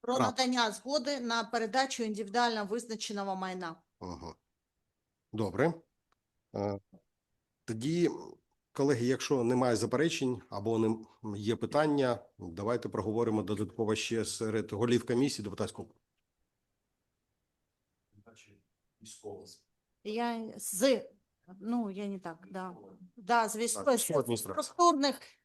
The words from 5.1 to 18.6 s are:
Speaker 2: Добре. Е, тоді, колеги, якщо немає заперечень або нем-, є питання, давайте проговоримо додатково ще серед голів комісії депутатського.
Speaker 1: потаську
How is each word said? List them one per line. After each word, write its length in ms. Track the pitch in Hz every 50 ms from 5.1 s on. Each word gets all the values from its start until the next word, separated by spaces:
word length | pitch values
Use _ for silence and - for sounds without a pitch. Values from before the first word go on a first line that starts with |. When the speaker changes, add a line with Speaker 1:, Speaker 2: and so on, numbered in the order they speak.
| _ _ _ _ -
Speaker 2:
Добре. 420 | 107 110 98 87 98 131 165 165 - - _ _ _ _ _ _ _ _ _ _ _ _ _ -
Е, 220 | 104 101 104 101 101 _ _ _ - _ _ _ _ _ _ _ _ _ _ _ _ _
тоді, 460 | - 113 110 113 143 165 175 175 147 - - 90 - - _ _ _ _ _ _ _ _
колеги, 340 | - 139 139 147 113 120
якщо 380 | 127 131 127 - - 151 131 120
немає 320 | 117 123 127 127 123 120
заперечень 680 | 107 107 107 117 123 151 165 160 - 139 127 127 117 - _
або 280 | - 101 101 113 113 110
нем-, 280 | 110 110 113 110 110 - - _ - 110 104
є 200 | 101 104 104 113
питання, 600 | 110 - 107 110 147 151 151 147 143 135 127 120 - - - _ _
давайте 500 | 101 90 82 85 101 107 120 120 - 117
проговоримо 540 | 92 110 98 104 107 113 117 113 107 107 107
додатково 520 | - 107 98 107 - - - 113 104 107
ще 300 | 107 - - 117 113 104
серед 480 | - - - 113 110 107 113 107 107 -
голів 340 | 101 113 117 120 117 117
комісії 380 | - 127 120 135 143 127 - 107
депутатського. 440 | 104 92 - 107 95 - - 98 - _ _ _ _ _ _ _ _ _ _ _ _ _ _ _ _ _ _ _ _ _ _ _ _ _ _ _ _ _ _ _ _ _ _ _ _ _ _ _ _ _ _ _ _ _ 104 104
Speaker 1:
потаську 1400 | 117 113 - - 104 104 _